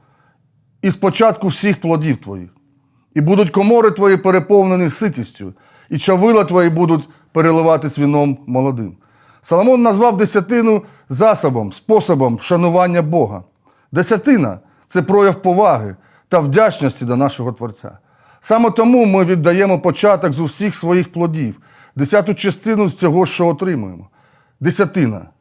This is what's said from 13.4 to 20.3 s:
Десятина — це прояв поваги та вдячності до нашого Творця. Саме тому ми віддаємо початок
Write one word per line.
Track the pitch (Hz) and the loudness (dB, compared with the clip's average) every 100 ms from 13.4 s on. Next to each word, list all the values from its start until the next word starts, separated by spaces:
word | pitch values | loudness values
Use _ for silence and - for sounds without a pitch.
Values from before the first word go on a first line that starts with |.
| - _ _ _ _ | -16 _ _ _ _
Десятина — | 147 180 220 285 247 120 90 _ _ - | -4 -2 0 2 2 0 -6 _ _ -8
це | 185 | -4
прояв | 165 202 196 190 | 0 2 2 2
поваги | 185 180 208 131 104 92 _ _ _ | 0 2 2 0 -4 -14 _ _ _
та | 180 | -2
вдячності | 147 156 220 - 139 - 120 | 2 2 2 0 -4 -4 -4
до | 123 | -2
нашого | 139 - 120 | -2 -4 -10
Творця. | 117 120 - - - _ _ _ _ | -10 -12 -14 -20 -20 _ _ _ _
Саме | - 220 233 | -2 0 2
тому | 226 226 247 214 | 2 2 4 4
ми | 190 175 | 2 2
віддаємо | 180 156 180 196 180 | 0 2 2 2 0
початок | 175 - 208 196 175 | -2 0 2 2 0